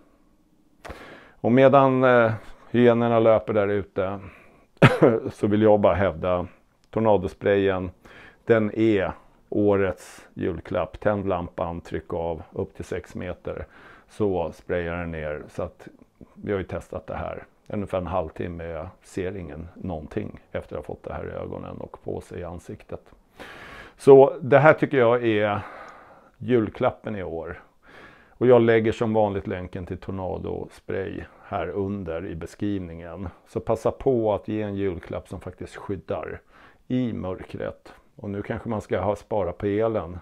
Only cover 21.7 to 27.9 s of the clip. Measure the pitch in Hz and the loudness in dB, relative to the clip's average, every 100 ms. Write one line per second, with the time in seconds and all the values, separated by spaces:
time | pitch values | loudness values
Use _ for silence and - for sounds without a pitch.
21.7 | 50 50 - - 92 - 92 87 90 - | -14 -16 -14 -10 -10 -10 -12 -12 -12 -14
22.7 | 107 - - - - _ - - - - | -18 -14 -16 -16 -20 _ -20 -20 -18 -20
23.7 | - - - - 139 139 139 131 139 151 | -20 -20 0 8 10 10 4 4 6 8
24.7 | 147 131 135 117 123 120 104 104 101 - | 6 4 2 4 4 2 2 0 -2 -6
25.7 | - - - - - _ - 107 120 104 | -16 -20 -20 -20 -20 _ -12 0 0 0
26.7 | - 123 - 113 107 85 82 80 87 - | 0 -2 -2 -8 -8 -8 -8 -10 -12 -16
27.7 | _ _ | _ _